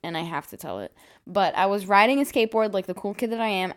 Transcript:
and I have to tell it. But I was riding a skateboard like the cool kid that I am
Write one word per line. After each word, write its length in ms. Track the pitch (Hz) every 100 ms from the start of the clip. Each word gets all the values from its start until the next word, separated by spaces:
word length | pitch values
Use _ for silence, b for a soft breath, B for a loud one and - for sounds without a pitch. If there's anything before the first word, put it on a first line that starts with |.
and 140 | 170 165
I 40 |
have 260 | 170 151 -
to 100 | -
tell 220 | 147 95
it. 160 | 95 b b b -
But 280 | 196 180
I 100 | - 196
was 180 | 202
riding 340 | 190 196 226 277
a 40 |
skateboard 500 | 277 254 226 220 220
like 140 | 196 185
the 60 |
cool 200 | 175 202
kid 180 | 202 233
that 100 | 226
I 80 | 226
am 240 | 190 185